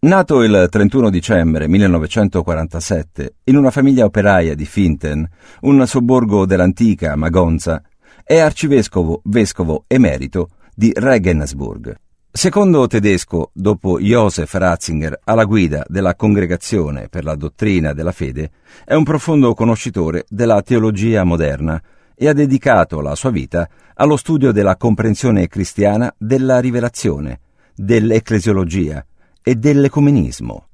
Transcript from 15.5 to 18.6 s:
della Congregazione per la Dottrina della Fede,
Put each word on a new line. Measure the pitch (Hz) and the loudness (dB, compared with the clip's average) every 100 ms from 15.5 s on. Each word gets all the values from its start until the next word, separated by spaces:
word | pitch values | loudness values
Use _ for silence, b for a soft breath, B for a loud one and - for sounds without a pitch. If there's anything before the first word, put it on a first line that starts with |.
| 110 85 73 - | 2 0 -2 -6
della | 92 95 | -4 -4
Congregazione | 87 110 101 90 87 - 107 78 69 50 | 0 0 0 0 -4 -4 -4 -4 -6 -10
per | - | -10
la | 76 76 | -8 -8
Dottrina | 73 _ 110 95 78 | -8 _ -2 0 0
della | 73 80 | -4 -6
Fede, | - 67 65 78 b | -6 -8 -8 -12 b